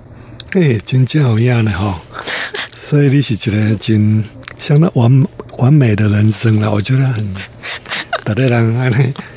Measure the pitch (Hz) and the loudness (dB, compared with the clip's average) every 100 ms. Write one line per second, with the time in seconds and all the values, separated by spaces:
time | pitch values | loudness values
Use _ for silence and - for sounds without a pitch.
0 | - - - - - 196 160 110 - 127 | -18 -20 -20 -16 -4 0 2 0 0 0
1 | 127 156 131 110 120 120 110 90 104 85 | 0 0 0 2 2 0 0 -2 -4 -6
2 | - - - - - - - - - 147 | -10 -12 -10 -8 -8 -10 -12 -14 -2 2
3 | 143 139 135 104 - 104 107 107 - 107 | 2 2 0 -2 -2 0 0 -2 0 2
4 | 107 107 101 - - - - 151 165 - | 2 0 -2 -10 -16 -12 0 2 4 2
5 | 117 135 151 - - - 123 151 123 104 | 4 4 2 -4 -16 -2 4 4 4 2
6 | 107 104 107 104 113 107 107 104 101 131 | 2 2 2 2 0 2 0 -2 0 0
7 | 135 113 104 95 98 - - - - - | 0 -2 -6 -8 -12 -14 -12 -12 -10 -10
8 | - 679 - 107 131 120 113 117 127 120 | -8 -8 -4 -2 0 2 0 0 0 0
9 | 127 139 - | 0 -2 -14